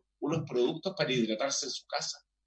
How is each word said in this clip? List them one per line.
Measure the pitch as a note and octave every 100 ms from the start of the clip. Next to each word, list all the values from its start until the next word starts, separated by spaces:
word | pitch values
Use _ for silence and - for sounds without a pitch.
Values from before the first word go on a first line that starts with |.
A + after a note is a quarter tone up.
| - _
unos | C#3+ E3 -
productos | B2 B2+ D#3+ F#3+ F#3+
para | C3+
hidratarse | C3 G#2+ A2 C#3 - -
en |
su | - -
casa. | C#3+ D#3+ - _ _